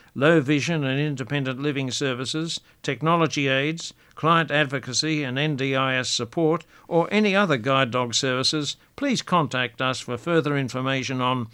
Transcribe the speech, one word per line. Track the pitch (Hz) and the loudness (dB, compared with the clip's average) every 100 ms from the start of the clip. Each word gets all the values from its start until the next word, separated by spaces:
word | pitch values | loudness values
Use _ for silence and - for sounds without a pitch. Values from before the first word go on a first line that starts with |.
| - | -14
low | 120 147 170 | 0 4 4
vision | 131 147 127 160 | 4 2 0 0
and | 135 135 | 0 0
independent | 151 135 127 143 131 131 | -2 -4 -4 -2 -2 -2
living | 147 139 131 | -2 -2 -4
services, | 117 139 123 123 156 165 - - _ | -2 -2 -2 -4 -4 -6 -8 -12 _
technology | - 123 156 170 156 151 135 | -6 -2 0 2 2 0 0
aids, | 135 147 165 - - _ | 0 0 -4 -10 -16 _
client | - 156 165 143 | -2 2 4 4
advocacy | 147 143 135 127 117 156 151 | 0 0 -2 -4 -2 0 -2
and | 135 131 | -2 -2
N | 151 135 | 0 0
D | 135 | 0
I | 135 135 131 | 0 2 0
S | 120 | -2
support, | - 117 170 156 165 - - - | -4 -4 0 2 0 -4 -20 -2
or | 165 165 | 0 2
any | 208 208 | 2 4
other | 190 196 135 | 2 2 0
guide | 127 135 127 | 2 2 2
dog | 127 123 | 0 -2
services, | 110 135 127 127 156 143 - _ | -2 0 0 0 -2 -4 -8 _
please | - 285 214 | -4 -2 -2
contact | - 175 135 127 120 - | 2 2 2 -2 -4 -2
us | 131 123 | -2 -2
for | - 120 | -6 -6
further | 170 165 147 | 0 2 2
information | 143 127 127 131 135 123 131 | 0 -2 -2 -2 -2 -2 0
on | 127 127 113 | 0 0 -4